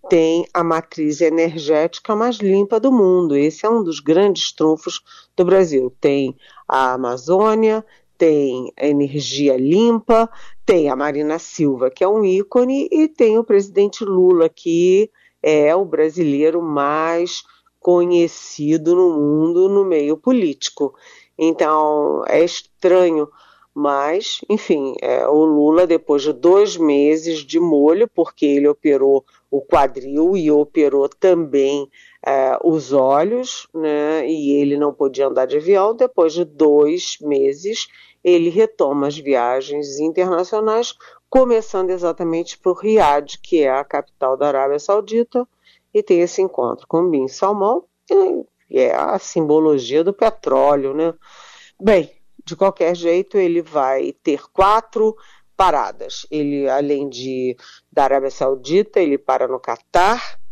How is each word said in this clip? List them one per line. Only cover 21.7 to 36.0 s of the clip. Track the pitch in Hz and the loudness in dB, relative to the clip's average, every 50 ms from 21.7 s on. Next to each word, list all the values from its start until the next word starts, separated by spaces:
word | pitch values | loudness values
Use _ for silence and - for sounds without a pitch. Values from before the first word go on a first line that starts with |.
| 156 156 156 151 151 151 147 147 - - - | 2 0 2 0 0 0 0 -2 -2 -4 -4
é | - - 151 170 | 0 2 2 2
estranho, | 175 - - - _ _ _ - 185 180 185 180 170 160 156 147 151 _ _ _ _ _ _ _ _ _ | 0 -2 -10 -16 _ _ _ 0 2 4 4 4 2 0 -2 -4 -6 _ _ _ _ _ _ _ _ _
mas, | 143 147 143 143 139 143 147 165 196 226 - - - - - | -4 -2 -2 -2 -2 -2 -2 -4 -4 -4 -6 -10 -10 -4 -4
enfim, | 208 214 - - 180 147 135 135 123 - | -4 -4 0 -2 -2 -2 -2 -6 -8 -6
é, | - 127 127 127 120 | -4 -2 -2 0 0
o | 123 147 151 156 | 2 2 2 2
Lula, | 160 151 147 147 151 156 170 180 | 2 2 2 2 4 4 4 4
depois | 160 170 160 - - 147 143 135 | 2 2 -2 0 0 -2 0 0
de | 151 147 | -2 -4
dois | 123 - 175 185 196 208 202 180 | 0 2 4 4 4 4 2 0
meses | 175 165 151 143 143 143 147 156 160 156 170 165 156 143 | -2 0 0 2 2 2 2 2 0 -2 -6 -8 -8 -8
de | 135 156 165 | -4 -2 -2
molho, | 175 170 156 143 143 151 165 196 233 226 _ | 0 2 2 4 4 4 4 2 0 -2 _
porque | - 165 - _ _ 156 | -4 -4 -4 _ _ 0
ele | 147 143 143 143 | 0 2 2 2
operou | 147 147 _ - 151 143 135 135 139 139 135 _ _ _ _ _ _ | 0 0 _ 0 0 0 2 2 2 2 0 _ _ _ _ _ _
o | - 139 | -6 -6
quadril | 139 - 175 156 139 131 - 135 123 135 139 147 160 180 196 | -2 0 2 2 2 0 -2 -10 -12 -6 -2 0 0 0 0
e | 190 160 151 | 0 0 2
operou | 147 147 147 147 _ 160 151 143 135 143 139 | 2 2 0 0 _ 0 0 2 2 0 -2
também, | 139 - _ - 185 180 170 165 143 131 139 135 139 143 143 143 139 _ - - - _ _ - | -2 -2 _ 2 2 2 2 0 -2 0 0 0 0 -2 -4 -6 _ _ -20 -20 -20 _ _ -6
é, | - 139 135 135 131 131 - | -2 -2 0 0 0 -2 0
os | - 170 160 156 135 127 | 0 0 0 -2 -2 0
olhos, | 139 139 131 131 139 143 165 202 233 247 254 254 - - - _ - | 0 2 2 4 2 2 0 0 -2 -4 -6 -8 -12 -14 -16 _ -10
né, | 160 156 151 147 147 147 151 160 160 131 135 | -6 -4 -2 -2 -2 -2 -2 -2 -2 -2 -4
e | 160 156 147 143 | -4 -2 0 0
ele | 143 143 143 139 143 | 0 2 2 0 0
não | 143 147 147 139 | 0 -2 -2 -2
podia | _ 143 135 131 135 139 | _ -4 -2 0 -2 -2
andar | 135 123 131 131 | 0 0 0 -2
de | 131 131 | 0 -2
avião, | 151 151 175 202 190 190 214 233 | -4 0 2 2 2 2 0 0
depois | 233 | 0